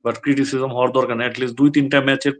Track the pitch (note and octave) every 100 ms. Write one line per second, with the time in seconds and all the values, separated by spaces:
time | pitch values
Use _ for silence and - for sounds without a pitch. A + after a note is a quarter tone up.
0 | A#2+ A#2 D3 C#3 C3+ C3 C3 B2 B2+ C3
1 | B2 A#2 A#2+ A#2 B2+ A#2+ C#3+ D3 C#3 C#3+
2 | C3+ C3+ C#3+